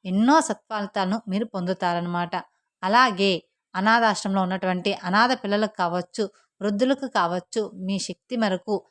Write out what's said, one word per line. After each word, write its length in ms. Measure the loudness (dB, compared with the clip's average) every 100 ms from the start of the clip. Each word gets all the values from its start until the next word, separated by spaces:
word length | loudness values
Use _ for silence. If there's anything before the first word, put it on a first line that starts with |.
| -4
ఎన్నో 300 | 2 4 4
సత్ఫలితాలను 760 | 2 -4 _ -8 -4 -2 -2 -2 -2
మీరు 180 | -4 -4
పొందుతారనమాట. 880 | -4 -4 -2 -2 -2 -2 -4 -4 -6 -8 _ _ _
అలాగే 480 | 2 4 4 4 2 0 -4 _ _ -2
అనాథాశ్రమంలో 680 | 2 4 4 2 0 0
ఉన్నటువంటి 500 | 0 -2 -2 -2 -2 -4
అనాథ 280 | 0 2 2
పిల్లలకు 420 | 0 -2 0 0 -2
కావచ్చు, 460 | -2 -2 -4 -6 -6 -8 _ _
వృద్ధులకు 460 | -4 0 0 0 -2
కావచ్చు, 540 | -2 0 -2 -4 -6 -6
మీ 220 | -6 -6 -4
శక్తి 360 | -6 -12 _ -2
మేరకు 380 | -2 -2 -2 -4 -6